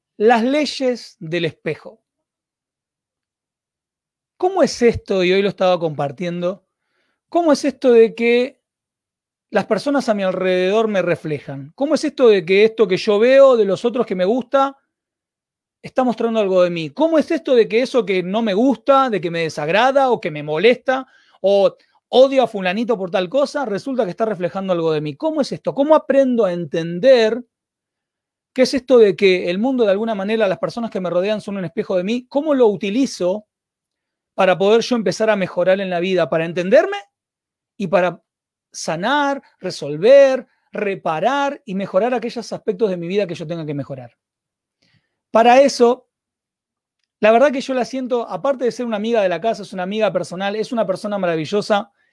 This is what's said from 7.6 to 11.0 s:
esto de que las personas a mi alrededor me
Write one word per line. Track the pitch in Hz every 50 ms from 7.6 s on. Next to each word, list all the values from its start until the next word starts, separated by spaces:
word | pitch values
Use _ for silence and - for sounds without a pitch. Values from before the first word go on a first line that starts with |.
| -
esto | 277 247 _ - 254 240
de | 226 226 214 -
que | - 233 233 240 240 247 277 - _ _ _ _ _ _ _ _ _ _ _ _ _ _ _ _ _ _ _
las | - 202 -
personas | - 220 190 - 285 285 269 - 240
a | 208
mi | 202 190
alrededor | 185 180 185 185 185 185 185 185 185 202 226 220 214
me | 208 185